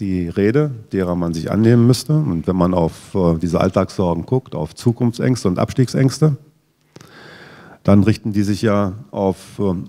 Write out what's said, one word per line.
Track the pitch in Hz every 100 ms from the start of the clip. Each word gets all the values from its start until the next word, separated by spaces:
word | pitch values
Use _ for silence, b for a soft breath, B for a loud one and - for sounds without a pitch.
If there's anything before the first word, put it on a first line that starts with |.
die | 98 92 85
Rede, | 101 101 139 151 117 -
derer | 95 90
man | 87 85
sich | 80 -
annehmen | 98 113 120 120
müsste. | - -
Und | 156 147 82 95
wenn | 92
man | 87
auf, | 90 80 - -
äh, | 101 87 80
diese | 85 85
Alltagssorgen | 92 98 92 - 90 85 82
guckt, | 127 - 80
auf | 78
Zukunftsängste | - 120 117 120 - 131 123 95
und | 90
Abstiegsängste, | - - 123 - 135 - 156 139 _ _ _ _ _ B B B B B B B B B
dann | - 101
richten | 98 104 113
die | 101
sich | 101 101
ja | 113 101 98 104 -
auf, | 101 95 92 - -
ähm, | 101 87